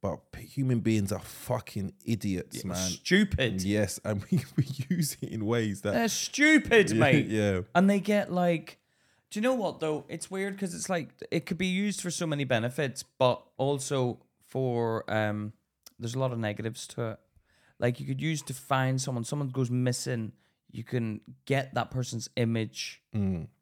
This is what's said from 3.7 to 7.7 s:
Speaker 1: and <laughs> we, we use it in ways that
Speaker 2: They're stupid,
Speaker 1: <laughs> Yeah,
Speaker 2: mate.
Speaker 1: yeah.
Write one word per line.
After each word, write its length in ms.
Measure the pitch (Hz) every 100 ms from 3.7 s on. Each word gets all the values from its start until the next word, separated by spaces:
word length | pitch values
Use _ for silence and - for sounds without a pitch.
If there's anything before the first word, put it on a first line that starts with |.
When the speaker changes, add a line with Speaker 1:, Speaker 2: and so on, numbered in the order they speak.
| 104 101 -
Speaker 1:
and 200 | - 104 -
<laughs> 40 |
we, 100 | 175 - -
we 80 | 127 135 -
use 280 | 180 147 -
it 80 | -
in 160 | 113 107
ways 360 | 117 110 98
that 120 | 104
Speaker 2:
They're 140 | 151 233
stupid, 840 | - - 247 294 311 - 233 196
Speaker 1:
<laughs> 20 |
Yeah, 80 | 110
Speaker 2:
mate. 280 | 147 143 -
Speaker 1:
yeah. 340 | 107 104 95 -